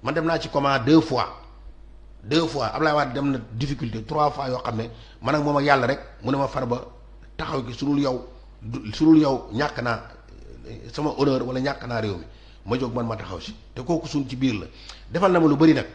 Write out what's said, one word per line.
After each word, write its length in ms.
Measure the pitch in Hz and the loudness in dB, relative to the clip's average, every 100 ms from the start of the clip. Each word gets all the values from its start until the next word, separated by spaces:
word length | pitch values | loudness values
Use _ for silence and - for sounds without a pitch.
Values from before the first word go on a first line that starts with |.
Man 120 | 123 | -2
dem 100 | 156 160 | -2 0
naa 120 | 160 | -2
ci 100 | - | 0
coma 280 | 147 139 135 | 0 2 2
deux 220 | 120 160 | 6 6
fois. 400 | 156 127 95 - - - - - - - - - | 6 -2 -4 -8 -20 -20 -20 -20 -20 -20 -20 -20
Deux 240 | 101 151 160 | 0 0 0
fois 200 | 147 113 | -2 -4
Abdoulaye 280 | - 156 | 0 2
Wade 200 | 151 139 | 2 0
dem 160 | 127 143 | 0 -2
na 60 | 131 110 | -2 -6
difficulté 500 | 110 139 143 117 110 | -6 -4 -4 -4 -6
trois 260 | 107 151 147 | -4 0 0
fois 180 | 143 135 | 0 -4
yoo 120 | 123 | -4
xam 140 | - 110 | -4 -4
ne 80 | 113 - - - | -6 -10 -20 -8
man 120 | - | -2
ak 80 | 294 | 0
moom 140 | 294 143 | 2 2
ak 80 | |
Yàlla 220 | 143 139 120 | 4 4 4
rek, 140 | 143 - - | -2 -6 -10
mu 80 | 110 | -4
ne 60 | 139 | 0
ma, 100 | 139 | 0
"Farba 360 | 143 123 123 - - - - - - | -2 -4 -4 -6 -18 -20 -20 -20 -10
taxaw 280 | 156 151 120 | -6 -6 -6
gi 60 | |
su 140 | 117 139 | -6 -2
dul 140 | 143 | 0
yow, 260 | 143 127 - - - - | 0 -2 -8 -20 -20 -16
du, 320 | 110 113 107 | -10 -10 -8
su 120 | 101 | 2
dul 140 | 156 156 | 8 8
yow 300 | 147 127 - | 8 0 -2
ñàkk 280 | 107 147 - | -4 -2 -2
naa, 200 | 123 110 - - - - - 117 - | -4 -4 -6 -20 -20 -20 -18 -18 -16
eh, 200 | 110 - | -16 -12
sama 180 | - 151 127 | -4 -4 2
honneur 260 | 139 131 | 2 2
wala 180 | 120 127 | -2 -2
ñàkk 260 | 135 131 120 | -4 -4 -6
naa 120 | 120 | -4
réew 160 | 107 90 | -4 -6
mi." 60 | - - - - 98 | -10 -20 -20 -18 -4
Ma 100 | 127 | -2
jóg 140 | 127 | -2
man 120 | 120 117 | -4 -4
ma 100 | 104 | -6
taxaw 240 | 98 90 | -8 -12
si 140 | - 220 - | -12 -16 -16
te 60 | - | -14
kooku 240 | 123 160 160 | -4 -4 -2
suñ 200 | 151 131 | -4 -4
ci 80 | 123 | -2
biir 180 | 131 107 | -2 -2
la 60 | 80 - - - - | -8 -16 -20 -20 -8
defal 220 | 160 190 | 2 4
na 80 | 180 | 6
ma 60 | 160 | 6
lu 80 | 160 | 8
bari 160 | 160 | 6
nag 120 | 135 107 | 6 0